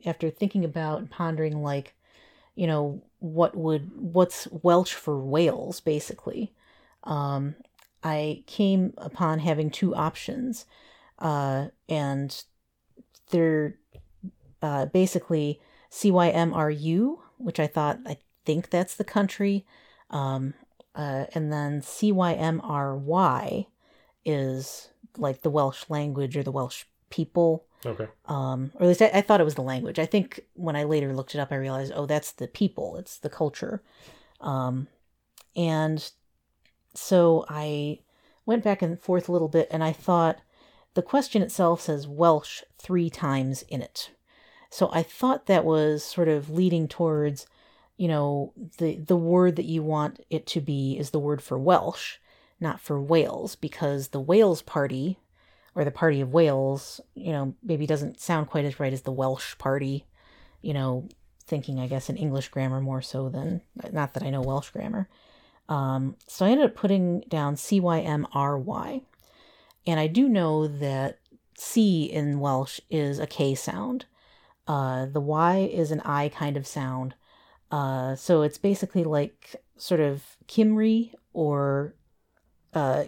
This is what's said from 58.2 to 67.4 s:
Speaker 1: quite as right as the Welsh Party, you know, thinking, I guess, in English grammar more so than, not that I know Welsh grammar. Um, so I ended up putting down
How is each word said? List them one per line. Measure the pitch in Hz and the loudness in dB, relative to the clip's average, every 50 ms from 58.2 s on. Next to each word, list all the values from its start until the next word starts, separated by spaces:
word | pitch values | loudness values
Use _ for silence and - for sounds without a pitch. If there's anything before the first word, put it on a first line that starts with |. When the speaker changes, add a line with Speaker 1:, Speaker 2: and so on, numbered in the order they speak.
| - - 175 156 151 - | -4 -2 0 0 0 -2
Speaker 1:
quite | - 160 143 | -2 -2 -2
as | 143 135 - | -2 -4 -4
right | 147 131 135 | -4 -4 -4
as | 131 | -4
the | - 135 | -6 -6
Welsh | 131 131 131 131 131 131 - - - - | -4 -2 -2 -2 -2 -4 -6 -12 -12 -6
Party, | - 135 135 139 139 135 139 143 - _ _ _ _ _ - _ - - _ _ | -2 0 0 0 0 -2 -4 -6 -8 _ _ _ _ _ -20 _ -20 -20 _ _
you | - - 147 | -8 -4 -4
know, | 143 131 131 127 127 151 202 - _ _ _ _ _ _ | -2 -2 -2 -2 -4 -6 -10 -16 _ _ _ _ _ _
thinking, | - 160 143 131 - 135 131 | -6 -6 -4 -4 -4 -6 -6
I | 127 127 | -4 -4
guess, | 139 131 - - | -4 -4 -4 -6
in | 131 - | -6 -4
English | 156 151 135 139 131 - | -2 -2 -2 -4 -4 -6
grammar | - 139 135 131 131 135 | -4 -4 -2 -2 -2 -2
more | 135 135 131 131 | -2 -4 -4 -4
so | 131 - - 131 135 127 | -6 -6 -6 -6 -6 -4
than, | 143 131 143 165 180 175 - _ _ - - - | -6 -6 -6 -4 -6 -6 -8 _ _ -16 -14 -8
not | - 156 143 139 - | -4 -4 -4 -4 -4
that | 131 - | -6 -4
I | 143 | -4
know | 139 135 | -2 -2
Welsh | 131 135 135 143 - - | -2 -2 -2 -2 -4 -6
grammar. | - - - 208 - 202 190 - _ _ _ _ _ _ _ _ _ _ _ - | -10 -10 -8 -6 -4 -4 -6 -6 _ _ _ _ _ _ _ _ _ _ _ -6
Um, | 156 143 135 135 131 135 135 135 - - _ - | -4 -2 -2 -2 -2 -2 -2 -4 -6 -8 _ -20
so | - - 185 | -4 0 4
I | 196 | 4
ended | 247 285 294 - | 6 6 4 2
up | - | 2
putting | - - 196 196 196 180 175 175 185 | 0 0 2 2 4 4 2 0 -2
down | - - - 156 | -2 -4 -2 -2